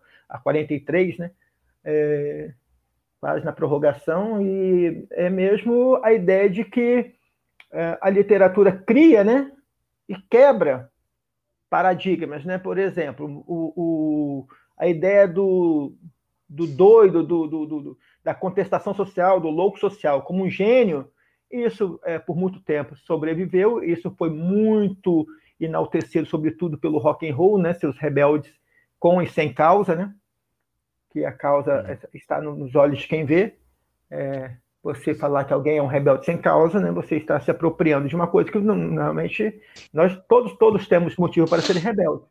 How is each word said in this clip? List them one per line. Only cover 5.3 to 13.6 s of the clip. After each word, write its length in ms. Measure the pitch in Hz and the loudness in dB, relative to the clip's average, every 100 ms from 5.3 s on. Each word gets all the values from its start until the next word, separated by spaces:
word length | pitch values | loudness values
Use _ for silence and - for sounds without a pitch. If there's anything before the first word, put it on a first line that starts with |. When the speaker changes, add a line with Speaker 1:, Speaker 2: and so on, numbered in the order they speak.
| 185 190 202 226 240 254 254 | 0 0 0 0 2 2 2
Speaker 1:
a 80 | 226 | 4
ideia 360 | 226 180 190 202 | 2 4 2 2
de 160 | 185 - | 0 -4
que, 480 | 254 240 240 247 _ _ _ _ _ _ | -2 2 0 -2 _ _ _ _ _ _
é, 260 | 156 165 - | -6 -6 -2
a 80 | 190 | 0
literatura 640 | 196 202 196 185 190 196 | 2 4 4 4 6 4
cria, 520 | 190 - 233 320 220 | 4 2 6 8 8
né, 280 | 202 262 277 - _ _ _ _ - | 6 2 -2 -10 _ _ _ _ -16
e 60 | 196 _ | -16 _
quebra 640 | 233 285 226 156 127 123 _ _ _ _ _ _ _ _ | 6 6 6 0 -2 -8 _ _ _ _ _ _ _ _
paradigmas, 760 | 170 185 170 190 170 151 147 160 | 0 0 0 -2 -4 -4 -10 -10
né? 120 | 185 | -8
Por 200 | 190 180 | -6 -4
exemplo, 640 | 196 175 147 127 147 143 - | -4 -4 -8 -10 -14 -14 -10
o, 260 | 170 | -8